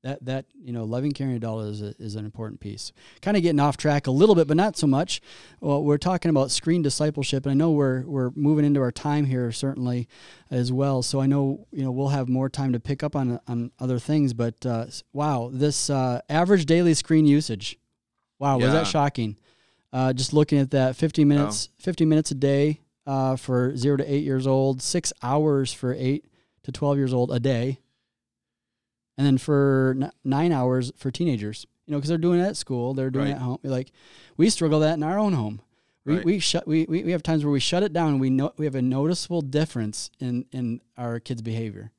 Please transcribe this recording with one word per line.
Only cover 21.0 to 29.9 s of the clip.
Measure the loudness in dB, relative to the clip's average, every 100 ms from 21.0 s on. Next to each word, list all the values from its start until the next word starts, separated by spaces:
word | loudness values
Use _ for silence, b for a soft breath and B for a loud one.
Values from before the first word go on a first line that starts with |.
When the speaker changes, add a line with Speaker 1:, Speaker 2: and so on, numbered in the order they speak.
| -2 4 4
Speaker 1:
minutes, | 4 2 -2 -8
Speaker 2:
Oh. | _
Speaker 1:
fifty | -6 0 4
minutes | 4 2
a | 0
day, | 2 2 2 0 _ _ -6
uh, | -2 0 -2
for | 0 0 0 0
zero | 0 0
to | 0
eight | -2
years | 0 -2 2
old, | 2 2 -2
six | -2 -2 -4 -6
hours | -2 0 2 2 -2
for | -4 -4
eight | -2 -2 -2 _ _ _ _
to | -14
twelve | -4 0 0
years | 2
old | 0 0
a | 0
day. | 0 0 -2 -6 _ _ _ _ _ _ _ _ _ _ _ _ _ 0
And | 2
then | 2
for | 2 2 4 4 2